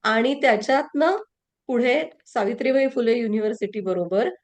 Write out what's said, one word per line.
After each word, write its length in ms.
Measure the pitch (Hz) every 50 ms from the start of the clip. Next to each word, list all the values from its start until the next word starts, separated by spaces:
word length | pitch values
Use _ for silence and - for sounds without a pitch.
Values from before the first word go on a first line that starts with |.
| -
आणि 380 | 214 220 226 233 262 285 277
त्याच्यातनं 760 | 285 262 220 208 208 - 262 277 294 - - 285 311 339 381 427 427 _ _ _ _ _ _ _ _
पुढे 360 | - 254 240 240 247 247 302 320 - - _ _
सावित्रीबाई 640 | - - 233 202 202 233 233 - 262 262 269 269
फुले 300 | 269 269 254 233 226 233
युनिव्हर्सिटी 640 | 240 233 220 208 220 214 220 240 - 208 196 202 214
बरोबर 500 | 190 190 185 175 175 175 185 202 247 370 359 _